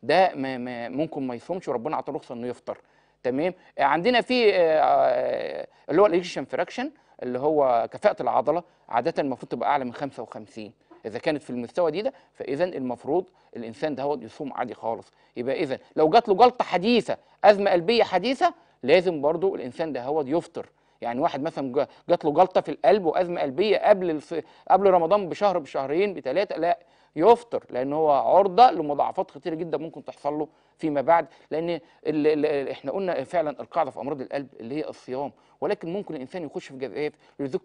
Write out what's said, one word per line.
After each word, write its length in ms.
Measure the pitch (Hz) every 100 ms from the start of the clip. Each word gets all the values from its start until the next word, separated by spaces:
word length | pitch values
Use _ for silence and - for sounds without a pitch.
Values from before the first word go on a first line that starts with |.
ده 280 | 120 165 190 143
ما، 220 | 135 127
ما 320 | 123 120 117
ممكن 380 | 135 156 147 131
ما 80 | 120
يصومش 320 | - 180 160
وربنا 300 | 123 131 135
عطى 140 | 139
رخصه 240 | 151 - 120
انه 120 | 123
يفطر، 300 | 120 - 104 _ _ _ _
تمام. 300 | 127 131 180 180 _ -
آه، 60 |
عندنا 380 | 139 156 196 240
في، 340 | - 254 214 190
آه، 40 |
آه، 1080 | 165 156 135 139 135 127 127 123 - - - _ -
اللي 120 | 156
هو 40 | 208
الايجيشن 400 | 170 180 165 135
فراكشن 460 | 131 180 - 285 - _ -
اللي 160 | 123 123
هو 500 | 147 151 135 117 117
كفاءه 300 | - 202 190
العضله 420 | 127 117 123 165 - _ -
عاده 240 | 120 139 180
المفروض 320 | 147 123 143
تبقى 180 | 127 107
اعلى 160 | 139 123
من 80 |
خمسة 300 | 110 139 131
وخمسين، 500 | 117 117 107 - 104 - _ - 113
اذا 140 | 110
كانت 240 | 165 147
في 60 | -
المستوى 420 | 123 117 - 170
دي 100 | 156
ده 120 | 240 - _
فاذا 300 | - - 139
المفروض 640 | 180 - 127 120 127 175 185 _ _ -
الانسان 400 | 117 113 156 131
ده 80 |
هو 140 | 143 147
يصوم 320 | 113 - 143
عادي 200 | - 123
خالص. 380 | 104 113 107 - _ _ -
يبقى 260 | 120 131
اذا 160 | 147 127 - 175
لو 140 | 156
جات 200 | 220 226
له 60 | 190
جلطه 300 | 247 240 -
حديثه، 520 | 180 202 240 - 98 _ _
ازمه 280 | 202 202 202
قلبيه 320 | 180 170 233
حديثه، 500 | 202 185 214 269 359 - _ _
لازم 380 | 123 180 180 156
برضو 340 | 143 170 190 -
الانسان 380 | 127 147 165
ده 100 | 131
هو 180 | 123 156
يفطر، 480 | 131 165 - - - _ _ _
يعني 180 | 117 120
واحد 220 | 160 139
مثلًا 320 | 160 160 139
جا-، 140 | 131 127 - -
جات 160 | 175 160
له 60 |
جلطة 300 | 151 185 202
في 100 | 170
القلب 340 | 143 160 208 165
وأزمة 360 | - 175 175
قلبية 360 | 151 131 214 -
قبل 440 | 190 202 180 151
الص-، 220 | - 165 - - -
قبل 180 | 190 196
رمضان 400 | 180 165 208 175
بشهر، 300 | - 202 175
بشهرين، 540 | 135 151 135 160 202
بتلاتة، 420 | 180 127 156 208 -
لا، 240 | 165 - _ _ _ 147
يفطر، 480 | 190 233 - 135 -
لأن 240 | 120 135
هو 180 | 147 156
عرضة 600 | 135 117 165 196 180 -
لمضاعفات 600 | 160 147 143 120 175 190
خطيرة 240 | 143 180 160
جدًا 220 | 170 147
ممكن 280 | 160 156 -
تحصل 280 | - 143
له 140 | 151 147 _ _ _
فيما 240 | 160 143
بعد، 260 | 127 170 156 - -
لأن 180 | 151 170
ال-، 100 | 165 - _ -
ال-، 380 | 151 147 151 151
ال-، 240 | 143 127
إحنا 220 | 131 139
قلنا 320 | 139 185 135
فعلًا 380 | 131 175 151 135
القاعدة 300 | 127 175 131
في 80 | 120
أمراض 220 | 123 147
القلب 260 | 117 139 135 -
اللي 160 | 117 147
هي 120 | -
الصيام، 420 | 120 - 127 139 - _ _
ولكن 320 | 151 208 165
ممكن 220 | 190 - 156
الإنسان 280 | 131 185
يخش 240 | 143 180 -
في 100 | 131
جزئيات 360 | 127 98 151 - _ -
لزوجة 240 | 139 185